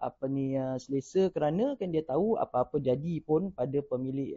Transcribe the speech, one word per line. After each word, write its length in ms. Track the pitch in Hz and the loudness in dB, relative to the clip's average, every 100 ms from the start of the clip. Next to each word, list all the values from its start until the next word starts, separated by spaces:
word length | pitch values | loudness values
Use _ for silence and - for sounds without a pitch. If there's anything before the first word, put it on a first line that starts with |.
apa 240 | 127 - 135 | -8 -4 -2
ni, 320 | 139 135 135 | 0 0 0
uh, 240 | 131 131 | -2 -4
selesa 480 | - 139 - 190 190 | -2 -4 0 2 2
kerana 480 | 165 147 170 262 277 | 2 0 2 0 0
kan 160 | 185 | -2
dia 80 | 160 | -2
tahu 400 | 156 139 214 226 | 0 0 2 2
apa-apa 400 | - 123 127 151 | 0 0 0 0
jadi 400 | 131 127 165 160 | 2 0 0 -4
pun 320 | - 156 190 | 2 0 0
pada 320 | 185 131 139 143 | -4 -2 -2 -2
pemilik, 480 | 127 131 135 123 | -4 -2 -4 -4